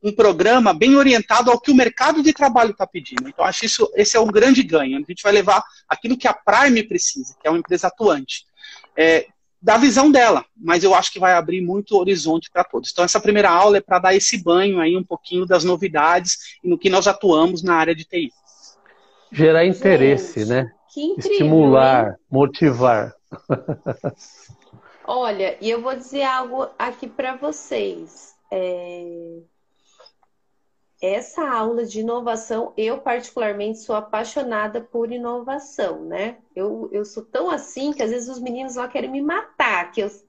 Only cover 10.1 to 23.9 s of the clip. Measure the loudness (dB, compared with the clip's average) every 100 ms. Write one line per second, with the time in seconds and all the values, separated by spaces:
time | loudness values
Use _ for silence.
10.1 | 6 6 2 -2 _ -2 2 4 2 2
11.1 | -2 2 2 0 -4 -4 -4 0 0 2
12.1 | -2 0 -2 -2 -4 -2 -4 -8 -4 0
13.1 | 0 0 2 4 6 6 4 2 0 2
14.1 | 2 0 -4 0 2 2 0 0 -2 -4
15.1 | -10 -8 -6 0 0 2 -2 -2 0 2
16.1 | 2 0 -8 -8 -10 -4 -2 2 2 2
17.1 | 0 2 4 2 0 0 0 2 -2 -4
18.1 | -8 -8 _ _ _ -20 _ _ _ _
19.1 | _ _ 2 4 6 4 2 2 4 4
20.1 | 2 -2 -8 -2 -2 -2 _ _ -8 -6
21.1 | -6 -2 0 4 6 6 6 6 4 0
22.1 | -6 _ 0 0 2 0 2 2 2 -2
23.1 | -12 _ -20 _ -6 -6 -10 -10